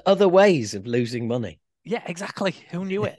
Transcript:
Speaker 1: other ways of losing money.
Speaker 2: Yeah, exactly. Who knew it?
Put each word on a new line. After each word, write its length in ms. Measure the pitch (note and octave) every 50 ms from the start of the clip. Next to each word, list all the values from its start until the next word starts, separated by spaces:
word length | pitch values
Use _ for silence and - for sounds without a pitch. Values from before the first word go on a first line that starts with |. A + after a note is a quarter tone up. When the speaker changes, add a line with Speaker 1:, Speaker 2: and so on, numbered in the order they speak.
| -
Speaker 1:
other 200 | F3+ G3 F3+ G3+ F#3+
ways 460 | F3 F#3+ G3 G#3 F3+ D3 A#2 G2+ -
of 120 | G2+ F#2+
losing 420 | A#2+ A#2 B2 B2 A2+ B2 A#2+ A#2 A2+
money. 320 | A#2 B2 A#2 F#2+ D#2+ _ _ _ _ _ -
Speaker 2:
Yeah, 180 | D#3 G3+ A#3 -
exactly. 460 | - F3+ E3 G3 G3 - - G3+ G3 - - - _
Who 160 | - F3 F#3
knew 180 | F#3+ F#3+ G3 G#3
it? 120 | G3 -